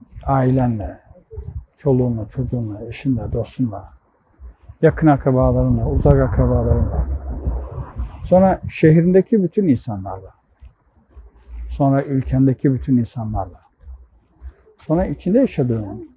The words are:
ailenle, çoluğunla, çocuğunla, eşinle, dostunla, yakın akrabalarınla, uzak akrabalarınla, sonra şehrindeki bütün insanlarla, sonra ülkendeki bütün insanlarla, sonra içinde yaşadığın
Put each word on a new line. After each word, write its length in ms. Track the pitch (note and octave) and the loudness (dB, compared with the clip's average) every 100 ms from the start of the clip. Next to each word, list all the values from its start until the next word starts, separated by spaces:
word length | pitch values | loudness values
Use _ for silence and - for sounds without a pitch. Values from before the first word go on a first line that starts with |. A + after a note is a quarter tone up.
| - - - | -20 -12 -2
ailenle, 720 | C3+ B2+ C3 B2 A2 F#2 - _ - - - - - - _ | 0 2 2 0 -2 -6 -12 _ -20 -20 -16 -12 -14 -16 _
çoluğunla, 500 | D3 B2+ B2 A2+ A2 | 0 2 2 -2 -8
çocuğunla, 560 | - A#2+ A#2+ A2 G#2 | -8 -6 -4 -6 -10
eşinle, 480 | A2+ - C3+ A#2 G#2+ | -12 -8 -2 -2 -2
dostunla, 520 | A#2+ G#2+ - B2 G2 - - _ _ _ _ - - - - | -4 -4 -4 -4 -4 -14 -20 _ _ _ _ -20 -20 -20 0
yakın 260 | D#3 - D#3+ | 2 4 2
akrabalarınla, 800 | C3+ C#3+ C3 C3 B2 B2+ A#2+ A#2+ | 2 2 2 2 2 2 0 0
uzak 320 | C#3 D3 C#3 | 2 4 4
akrabalarınla, 880 | B2+ C3+ B2 B2 A#2 A#2 - - - - - - - - - - - - - - | 2 2 2 2 2 2 0 -2 -4 -4 -8 -8 -6 -6 -8 -12 -12 -10 -10 -8
sonra 380 | - F3+ F#3+ - - | 2 4 4 2 -6
şehrindeki 760 | - D#3+ D#3+ E3+ F#3 - A3 | 2 6 6 6 4 4 2
bütün 240 | F3 - F#3+ | 0 0 2
insanlarla, 680 | B2 - G2+ F#2+ F#2+ F#2+ - _ _ - _ _ _ _ - - _ - - - | 0 -2 -8 -8 -12 -16 -20 _ _ -20 _ _ _ _ -20 -20 _ -18 -12 -8
sonra 340 | - C#3 C3+ | -2 2 2
ülkendeki 720 | C#3+ C3+ - C3 C3+ B2+ D3 | 0 -2 0 2 2 2 0
bütün 240 | B2+ - B2+ | 0 0 0
insanlarla, 640 | A2+ B2 A2 G#2 F#2 - _ _ - - _ _ _ _ - - _ _ | 0 -6 -6 -6 -6 -12 _ _ -20 -20 _ _ _ _ -20 -20 _ _
sonra 280 | - D#3+ F#3+ | -2 -2 -2
içinde 340 | D3 F3+ A3+ | -4 0 2
yaşadığın 720 | B3+ - B2 A2+ G2+ - - | 2 0 -2 -2 -4 -10 -16